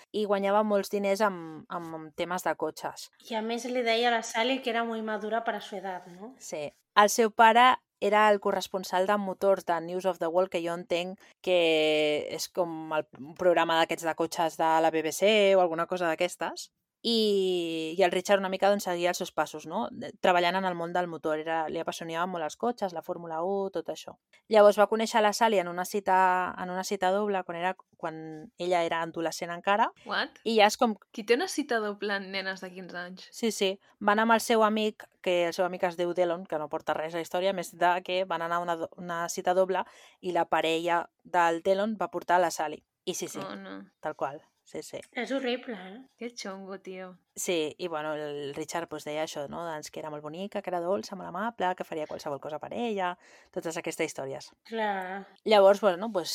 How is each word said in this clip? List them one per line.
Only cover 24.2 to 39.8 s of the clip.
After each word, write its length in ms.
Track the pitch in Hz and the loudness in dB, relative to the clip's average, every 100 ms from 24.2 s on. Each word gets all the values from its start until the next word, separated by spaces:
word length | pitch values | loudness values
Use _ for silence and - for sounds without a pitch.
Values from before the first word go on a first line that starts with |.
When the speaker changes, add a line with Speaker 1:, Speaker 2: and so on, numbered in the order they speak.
| _ _ - | _ _ 4
Speaker 1:
Llavors 300 | 214 208 208 | 8 10 10
va 60 | 202 | 6
conèixer 320 | 220 220 233 | 4 2 4
la 80 | 214 | 4
Sally 300 | 202 226 202 | 4 4 4
en 80 | 175 | 0
una 160 | 175 180 | -2 -4
cita, 320 | 208 196 185 185 185 180 185 | -4 2 4 6 4 0 -4
en 160 | 180 | -6
una 100 | 180 | -6
cita 280 | 190 196 185 | -4 0 2
doble 300 | 196 208 196 180 | 2 0 -2 -4
quan 140 | 170 | -4
era, 140 | 180 190 - _ | -2 -4 -10 _
quan 160 | 170 160 160 156 156 - | -10 -8 -12 -14 -14 -6
ella 240 | 175 180 | 0 2
era 200 | 165 165 165 | 2 0 -4
adolescent 480 | 165 165 - 170 | -4 -4 -4 -8
encara. 380 | 170 196 208 277 - 226 | -6 0 2 2 -2 -8
Speaker 3:
What? 360 | 202 262 - | -4 -4 -6
Speaker 1:
I 140 | 208 226 | 0 6
ja 100 | 202 | 6
és 80 | - | 6
com 160 | 240 208 _ | 0 0 _
Speaker 3:
Qui 100 | - | -6
té 140 | 208 240 | 0 0
una 100 | 370 | 0
cita 320 | - 277 233 | -4 -2 -2
doble 380 | 214 202 208 202 | -2 -4 -4 -4
en 100 | 190 | -6
nenes 320 | 190 190 190 190 | -6 -6 -8 -12
de 60 | |
quinze 240 | 185 175 175 | -14 -14 -12
anys? 320 | 180 185 - | -12 -14 -18
Speaker 1:
Sí, 220 | - 233 | -4 -2
sí. 180 | - 196 196 _ - | 0 0 -2 _ -6
Van 200 | 208 208 | 0 4
amb 140 | 226 226 | 6 4
el 60 | |
seu 240 | - 226 214 | 4 4 4
amic, 420 | 214 214 - - _ | 2 -2 -4 -14 _
que 160 | - 175 170 | 0 2 2
el 60 | 165 | 0
seu 140 | 180 | -2
amic 180 | 185 180 | 0 -2
es 100 | 170 | 0
diu 100 | 175 175 | -2 2
Delon, 260 | 175 170 190 | 2 0 -4
que 100 | 156 | -6
no 80 | 151 | -4
porta 300 | 160 - 151 | -6 -4 -4
res 160 | 160 170 | -4 -6
a 60 | |
la 60 | 160 | -4
història, 240 | 180 190 | -2 0
més 180 | 190 170 170 | -2 -6 0
de 160 | 175 180 | 2 2
que 200 | 180 180 190 | 0 -2 -2
van 160 | 165 | -2
anar 160 | 165 170 | -2 -2
a 60 | 175 | -2
una 100 | 165 | -4
do-, 160 | - - | -4 -8
una 240 | 175 170 170 | -8 -6 -6
cita 240 | - 180 | -4 2
doble 320 | 180 185 180 | 4 4 2